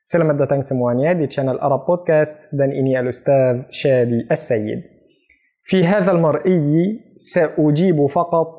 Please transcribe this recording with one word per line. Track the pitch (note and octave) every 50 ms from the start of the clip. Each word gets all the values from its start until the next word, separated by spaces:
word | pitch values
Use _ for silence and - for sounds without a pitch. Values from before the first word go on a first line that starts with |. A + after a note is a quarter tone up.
Selamat | _ - - E3+ D#3+ D#3 D3 C#3 C#3
datang | C3+ C#3+ C#3
semuanya | B2+ - C3+ B2+ B2 A#2+ A#2+ B2+ C#3 E3 F#3
di | F3 D3+ C#3
channel | - - C#3 C3 B2 -
Arab | - C#3 C3+ B2+ -
Podcasts | - F3+ F3 F3+ - D#3+ D3+ D3+ D3 - - - -
dan | - C3+ C#3 C#3 C#3
ini | C#3+ C3 C3+ C3 B2+
Al-Ustaz | B2 B2+ B2 - - - C#3 C3+ C3 B2+ B2 B2 C3+ -
Shadi | - - - C#3+ C3+ B2+ A#2+ A#2+ A#2+ A#2 A2+
Al-Sayyid. | - D#3+ - - - B2 A2 G#2+ G#2+ A#2 F#3 F3 - _ _ _ _ _ _ _ _ _ _ _ _ _ _ _
في | - F#3+ F#3+ E3+
هذا | E3+ G3+ G#3+ F#3 G3
المرئي | F#3 E3+ E3 D3+ C#3+ - - F#3 F#3 E3+ D3 D3 D3+ E3 F3 G3 A3 - - _ _
سأجيب | - - - - F3+ D#3+ D3 - - D3+ D3+ D3 D3+ F#3 F#3+ E3+ D3 C#3+
فقط | C#3 - F3+ E3+ - E3+ E3 E3 D#3+ -